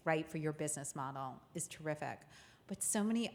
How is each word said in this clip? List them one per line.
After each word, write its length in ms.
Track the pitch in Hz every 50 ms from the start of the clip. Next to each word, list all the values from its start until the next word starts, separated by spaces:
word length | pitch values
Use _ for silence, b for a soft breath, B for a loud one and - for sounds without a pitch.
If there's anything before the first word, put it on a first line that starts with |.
| -
right? 220 | 165 160 156 160 -
For 100 | - 160
your 140 | 151 156 151
business 420 | 151 156 151 - 143 139 - -
model 400 | 151 135 135 139 135 135 131 120 - - - -
is 140 | 175 165 -
terrific. 520 | - - 156 156 151 151 147 131 120 - - b b b b b b b b -
But 140 | 202 -
so 220 | - - - 220 202
many 260 | 220 226 233 233 - -